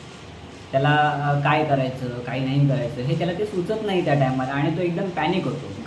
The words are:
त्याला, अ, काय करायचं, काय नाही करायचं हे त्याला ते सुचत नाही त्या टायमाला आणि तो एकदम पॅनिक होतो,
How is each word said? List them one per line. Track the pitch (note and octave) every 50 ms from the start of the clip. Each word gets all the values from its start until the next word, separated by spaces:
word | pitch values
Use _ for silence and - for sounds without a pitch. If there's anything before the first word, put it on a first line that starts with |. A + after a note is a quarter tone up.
| - - - - - - - - - - - - - -
त्याला, | - C3+ C#3 D3
अ, | D3 D3+ D3+ D3+ D3 C#3+ C#3+ D3 C#3+ C#3+
काय | C#3+ D3+ D3+ D#3 D3+
करायचं, | D3 C#3 C#3 C3 B2+ - - B2+ A#2+ A#2+ A#2+
काय | - A#2+ A#2+ C3+
नाही | C3+ C3 C3+ C#3+ C#3+ C#3
करायचं | - - - - - B2+
हे | B2 C#3+ E3
त्याला | D#3+ F3 F3 F3
ते | E3+ G#3+
सुचत | G#3 - F3+ E3+ - G#3+ G#3+ G#3+
नाही | G#3 F#3+ F3 D#3
त्या | D3+ C#3+
टायमाला | C#3+ C3+ B2+ B2+ C3 B2+ C3+
आणि | C#3 C#3 D3+ E3 D#3
तो | F3
एकदम | F3+ E3+ E3 F#3 G3 F#3
पॅनिक | F3 D#3+ D3+ D#3+ F#3 F3+ C#3
होतो, | B2+ A#2+ - - G2 G2 A2+ A2+